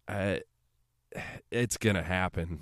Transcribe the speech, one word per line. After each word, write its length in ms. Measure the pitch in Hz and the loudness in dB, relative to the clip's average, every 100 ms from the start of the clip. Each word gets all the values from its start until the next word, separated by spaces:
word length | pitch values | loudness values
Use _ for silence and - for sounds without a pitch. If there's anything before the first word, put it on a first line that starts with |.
| - | -6
I, 340 | 101 98 92 - _ _ _ _ _ _ - - - - | 0 2 0 -2 _ _ _ _ _ _ -10 -10 -12 -4
it's 260 | 117 120 - | 0 0 2
gonna 240 | 110 98 | 4 4
happen. 580 | 78 92 92 - 85 82 | 2 0 0 0 -4 -6